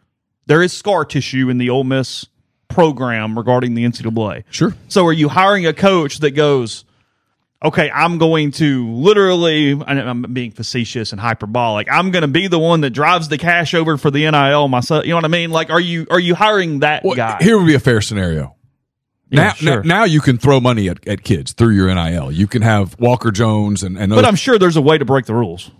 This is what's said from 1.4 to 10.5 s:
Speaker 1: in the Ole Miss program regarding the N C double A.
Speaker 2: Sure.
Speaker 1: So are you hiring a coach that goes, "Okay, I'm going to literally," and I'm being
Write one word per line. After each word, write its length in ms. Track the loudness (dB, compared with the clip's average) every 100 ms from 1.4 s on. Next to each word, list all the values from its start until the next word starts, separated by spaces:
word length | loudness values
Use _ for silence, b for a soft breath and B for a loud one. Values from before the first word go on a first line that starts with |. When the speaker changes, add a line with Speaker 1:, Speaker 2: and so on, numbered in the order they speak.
| -2
Speaker 1:
in 80 | -2
the 120 | -2
Ole 140 | -2
Miss 420 | 0 -2 -4 -10 -16 _ _ _ -4
program 680 | 2 2 0 -4 -4 -4 -4
regarding 380 | 0 0 0
the 100 | -2
N 80 | -2
C 100 | -2
double 260 | -4 -4 -4
A. 120 | -6 -12
Speaker 2:
Sure. 240 | -2 -2 -2 -2
Speaker 1:
So 180 | 2 2
are 60 |
you 160 | 2 0
hiring 380 | 2 2 2 0
a 60 |
coach 440 | 0 2 2 0 -2
that 120 | -2
goes, 520 | 0 2 0 -2 -10 -20 _ _ _ _ _ _ _
"Okay, 260 | -2 0 -2
I'm 280 | 0 0 2
going 320 | 2 2 0
to 380 | 0 0 0 -4
literally," 800 | 0 2 4 2 2 0 2 0
and 280 | 0 -2 -4
I'm 220 | -4 -6 -6
being 180 | -8 -8